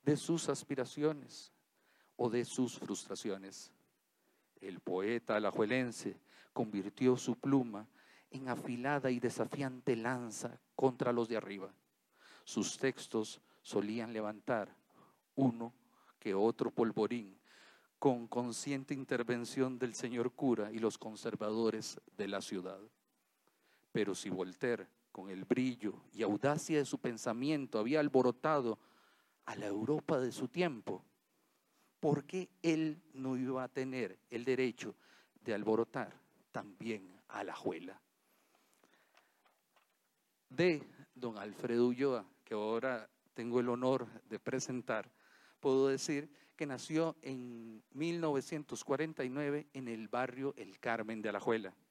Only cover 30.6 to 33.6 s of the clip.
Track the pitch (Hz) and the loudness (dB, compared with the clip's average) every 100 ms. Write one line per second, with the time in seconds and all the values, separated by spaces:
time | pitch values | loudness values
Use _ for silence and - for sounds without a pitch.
30.6 | 175 120 107 92 - _ _ _ _ _ | 0 -2 -6 -8 -10 _ _ _ _ _
31.6 | _ _ _ _ 156 143 139 185 180 _ | _ _ _ _ 2 2 0 -6 -6 _
32.6 | 165 160 156 151 _ 135 131 127 127 131 | 2 4 2 -2 _ -6 -2 0 0 -2